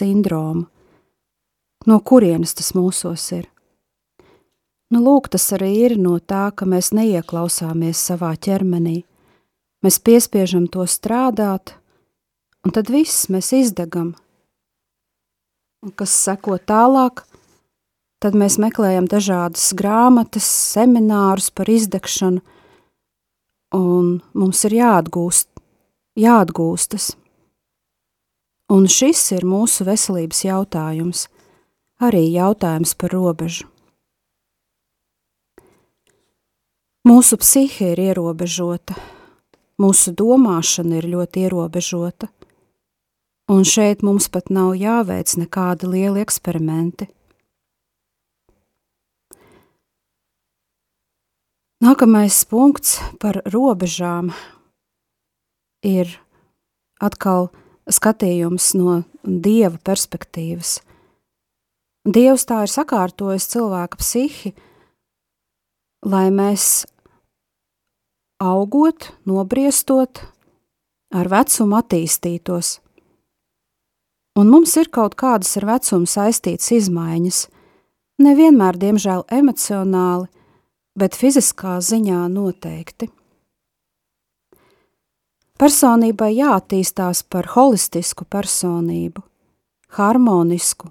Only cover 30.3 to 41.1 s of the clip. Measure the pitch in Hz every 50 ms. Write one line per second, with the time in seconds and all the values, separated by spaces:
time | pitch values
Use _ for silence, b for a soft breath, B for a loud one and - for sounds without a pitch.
30.3 | - - - 196 190 190 196 - - 165 156 156 160 160 165 175 170 - - -
31.3 | _ _ _ _ _ _ _ _ _ _ _ _ _ - 240 240 226 180 165 160
32.3 | 170 175 180 190 214 - - 170 160 160 170 - - - - 175 185 185 185 175
33.3 | 165 160 160 165 165 - - - _ _ _ _ _ _ _ _ _ _ _ _
34.3 | _ _ _ _ _ _ _ _ _ _ _ _ _ _ _ _ _ _ _ _
35.3 | _ _ _ _ _ b b b b b b b b _ _ _ _ _ _ _
36.3 | _ _ _ _ _ _ _ _ _ _ _ _ _ _ - 240 240 247 247 -
37.3 | 233 214 - - - 277 269 277 - - 202 180 170 175 185 190 190 185 170 170
38.3 | 165 165 180 175 165 175 180 175 175 175 - - 180 B B B B B B B
39.3 | B B B _ _ _ _ _ _ - 202 196 196 - - 190 170 170 202 226
40.3 | 247 269 262 220 180 165 165 - - - 170 170 165 165 160 170